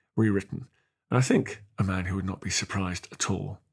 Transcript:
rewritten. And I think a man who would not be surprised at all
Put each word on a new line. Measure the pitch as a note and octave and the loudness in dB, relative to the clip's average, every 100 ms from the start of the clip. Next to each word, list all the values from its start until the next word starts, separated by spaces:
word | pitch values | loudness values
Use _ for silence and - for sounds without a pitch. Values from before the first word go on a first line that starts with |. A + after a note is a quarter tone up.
| _ - | _ 2
rewritten. | A2 G2 - - - _ _ _ _ | 4 2 -2 -10 -12 _ _ _ _
And | B2 | 2
I | |
think | B2+ - - - - - | 6 4 2 -8 -16 -2
a | |
man | F#2+ F#2 F2+ | 0 0 -2
who | F#2+ | -2
would | F#2 | -4
not | F#2+ | -6
be | F#2+ | -4
surprised | - - G2 F#2 F2+ - | -4 -2 -4 -4 -6 -10
at | - - | -6 -2
all | F#2+ F#2+ G2 _ | -2 -4 -10 _